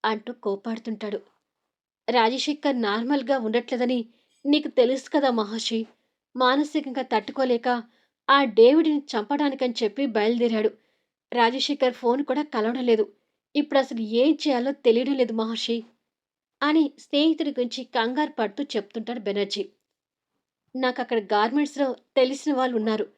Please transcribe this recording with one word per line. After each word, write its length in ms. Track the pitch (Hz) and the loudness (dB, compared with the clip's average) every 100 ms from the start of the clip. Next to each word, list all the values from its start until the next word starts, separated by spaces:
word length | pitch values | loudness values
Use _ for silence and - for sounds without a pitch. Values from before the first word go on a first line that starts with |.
అంటూ 280 | 214 214 220 | -2 -4 -8
కోపాడుతుంటాడు. 840 | 240 208 196 226 226 233 214 208 208 - _ _ _ _ _ _ _ - | -8 -6 -6 -6 -10 -8 -10 -8 -8 -12 _ _ _ _ _ _ _ 0
"రాజశేఖర్ 680 | 240 226 254 - 294 294 254 | 4 4 2 -4 -2 0 0
నార్మల్గా 560 | 214 208 233 285 240 269 | 0 -2 0 -2 0 -2
ఉండట్లేదని 640 | 220 233 240 247 247 247 226 _ _ _ 277 | 0 -2 -2 -2 0 -2 -4 _ _ _ 0
నీకు 240 | 294 302 | 0 0
తెలుసు 380 | - 240 269 - | 2 2 2 -2
కదా 200 | 302 277 | 0 2
మహర్షి. 480 | 233 202 220 - 226 220 _ _ _ _ 247 | 0 -2 -4 -4 -4 -6 _ _ _ _ 0
మానసికంగా 680 | 254 277 294 311 285 254 | 2 2 0 -4 -6 -8
తట్టుకోలేక 680 | 254 220 208 - 262 233 254 240 226 _ _ _ - | -2 -4 -4 -4 0 0 0 -4 -6 _ _ _ 2
ఆ 100 | 277 277 | 4 4
డేవిడ్ని 460 | 202 233 311 320 294 - | 8 8 8 4 0 -2
చంపడానికని 680 | 233 208 285 294 262 254 233 | -6 -4 -2 -2 0 -4 -2
చెప్పి 260 | 220 202 277 | -4 -2 -2
బయలుదేరాడు. 680 | 214 214 240 233 220 214 - _ _ _ _ _ | 0 0 2 0 0 -2 -4 _ _ _ _ _
రాజశేఖర్ 640 | 247 226 262 - 285 254 | 2 2 2 -4 0 0
ఫోన్ 280 | 240 247 254 | 0 -2 0
కూడా 200 | 285 262 | -2 -4
కలవడం 400 | 294 240 214 247 247 | -2 -2 -2 -2 0
లేదు. 200 | 220 214 _ _ _ _ 294 | 2 0 _ _ _ _ -4
ఇప్పుడు 240 | 294 277 | 0 0
అసలు 220 | 254 233 214 | 0 -6 -2
ఏం 180 | 233 277 | 2 2
చేయాలో 380 | 302 302 254 254 277 | 2 0 -2 -2 0
తెలియడం 340 | 247 226 254 277 | 2 2 2 0
లేదు 180 | 240 | -2
మహర్షి," 440 | 226 220 226 - 233 220 _ _ _ _ _ _ _ | -2 -4 -6 -6 -6 -8 _ _ _ _ _ _ _
అని 220 | 285 311 294 - | 0 2 2 -4
స్నేహితుడి 520 | - 285 311 311 294 | -4 0 2 0 -4
గురించి 300 | 247 247 254 247 | -2 -4 -6 -6
కంగారు 480 | - 226 262 302 | -2 -2 -2 -4
పడుతూ 280 | 302 214 202 | -2 -6 -4
చెప్తుంటాడు 580 | 285 226 202 233 220 240 | -6 -6 -6 -10 -8 -8
బెనర్జీ. 420 | 202 202 202 202 - _ _ _ _ _ _ _ _ _ _ 254 | -4 -4 -4 -6 -8 _ _ _ _ _ _ _ _ _ _ -4
"నాకు 240 | 254 247 | -4 -4
అక్కడ 180 | 226 226 196 | -2 -4 0
గార్మెంట్స్‌లో 640 | 208 220 277 285 269 269 233 _ - | 0 2 0 -2 -2 -2 -4 _ 2
తెలిసిన 360 | 254 277 302 | 2 0 -2
వాళ్ళు 220 | 262 262 233 | 0 0 0
ఉన్నారు. 280 | 214 214 - | -2 -2 -4